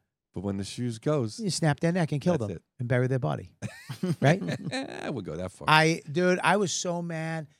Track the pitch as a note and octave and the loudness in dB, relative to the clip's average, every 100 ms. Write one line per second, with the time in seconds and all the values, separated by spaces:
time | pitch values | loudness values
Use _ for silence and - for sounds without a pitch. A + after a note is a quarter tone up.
0 | _ _ _ G2+ G2 G2 G2 - B2 A2 | _ _ _ -6 -4 -4 -6 -4 -4 -2
1 | D3+ D3+ A2+ - G#3 - D#3 C#3+ E3 F3+ | 0 0 0 -4 -4 0 0 2 0 0
2 | D#3 D3 F3+ D#3+ G#2 E2 - - A#2+ B2 | 0 0 2 0 0 -6 -12 -6 0 2
3 | B2+ C3 D3+ C#3 F2 _ - - - A#2+ | 2 0 -2 -4 -8 _ -12 -12 -14 -4
4 | F3+ - C#3 F#3 F3 - - C4 - - | -2 4 4 4 0 -4 -4 -6 -6 -8
5 | - B2 E2+ D#2 F#2 - - D#3 D#3+ E3 | -8 -6 -6 -6 -8 -4 6 6 6 2
6 | - D3 F3+ F3+ D#3 G3 F#3 - F3+ F3 | -4 0 2 4 4 2 0 -2 -4 -4
7 | E3+ D#3+ D#3+ D#3+ D3+ | -4 -6 -6 -6 -10